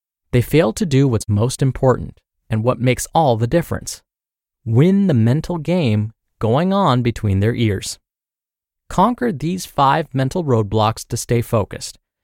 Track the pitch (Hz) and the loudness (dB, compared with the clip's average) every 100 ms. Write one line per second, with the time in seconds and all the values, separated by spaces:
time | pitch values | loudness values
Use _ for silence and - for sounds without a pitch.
0 | _ _ _ 123 - 147 202 - 180 135 | _ _ _ 0 2 2 2 0 0 2
1 | 139 110 - 104 120 - 135 - 131 113 | 2 0 0 0 0 0 -2 2 0 0
2 | 85 - _ _ - 110 117 123 127 120 | -4 -16 _ _ -6 -2 -2 0 0 0
3 | - 160 143 113 120 170 - - - - | -2 0 2 2 0 0 -2 -6 -8 -16
4 | _ _ _ _ _ _ 113 113 175 196 | _ _ _ _ _ _ 0 4 4 4
5 | 190 123 113 147 - 170 151 180 127 107 | 4 4 2 2 -2 -6 -2 0 0 0
6 | 107 - _ - 110 131 185 196 175 123 | -2 -8 _ -6 -2 0 0 0 2 0
7 | 120 - 104 95 107 123 110 95 - - | 0 -2 -2 0 0 0 -2 -2 -8 -14
8 | _ _ _ _ _ _ _ _ - - | _ _ _ _ _ _ _ _ -6 0
9 | 214 - 240 135 156 180 - - 139 151 | 0 0 -4 -2 -4 -6 -6 0 2 2
10 | 160 131 131 190 151 113 101 110 107 - | -2 -2 -2 -2 0 0 2 0 0 -2
11 | - 120 - 120 - 113 95 - - - | -8 -8 -2 -2 0 -2 -2 -8 -14 -16
12 | _ _ | _ _